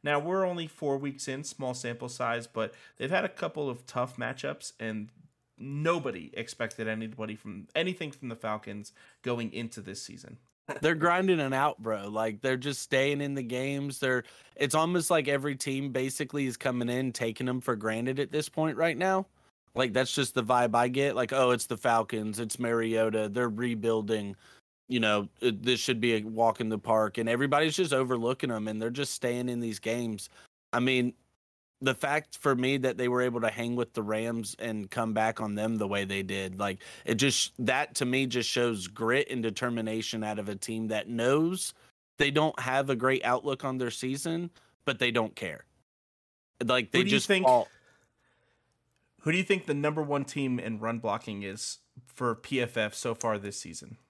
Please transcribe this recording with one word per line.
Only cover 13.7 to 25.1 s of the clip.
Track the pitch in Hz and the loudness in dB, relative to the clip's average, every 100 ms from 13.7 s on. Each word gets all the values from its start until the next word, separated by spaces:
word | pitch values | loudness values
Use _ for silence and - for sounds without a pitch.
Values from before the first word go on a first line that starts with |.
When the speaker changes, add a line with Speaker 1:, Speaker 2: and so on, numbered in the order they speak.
| 139 143 131 | -2 -4 -2
Speaker 2:
They're, | 135 127 - - - - | 0 0 -2 -16 -20 -2
it's | 143 156 | 0 2
almost | 165 180 160 | 2 2 4
like | 170 143 | 2 4
every | 139 143 135 | 0 0 -4
team | - 135 139 | -4 -2 -2
basically | 131 131 131 143 143 135 | -2 -2 -2 -4 0 -2
is | 120 | 0
coming | 135 123 120 | -2 0 0
in, | 123 131 | 0 -2
taking | 117 117 110 127 | -2 -4 -2 -2
them | 127 | -2
for | 123 | -2
granted | 117 110 110 123 131 | -2 0 0 -2 -2
at | 139 | -2
this | 143 151 | -2 -4
point | - 160 117 | -2 -2 2
right | 165 139 | 0 2
now. | 185 190 190 _ _ _ _ | 2 2 -2 _ _ _ _
Like, | - 127 | 0 2
that's | 117 127 | 2 2
just | - 131 | 2 0
the | - | 0
vibe | 113 123 120 | 2 4 4
I | 117 123 | 4 2
get. | 127 139 113 | 2 2 2
Like, | 120 | 0
"Oh, | 135 127 | 4 4
it's | 120 - | 4 0
the | 117 | 0
Falcons. | 127 117 110 113 107 107 | 4 4 2 -2 -4 -4
It's | 113 - | -6 -2
Mariota. | 120 117 113 113 113 110 107 | 0 2 2 4 4 2 0
They're | 104 120 | 0 0
rebuilding. | 107 123 113 113 110 104 110 101 95 - - _ _ _ | 0 -2 0 2 2 2 -2 -2 -10 -16 -20 _ _ _
You | 123 | 2
know, | 110 | 4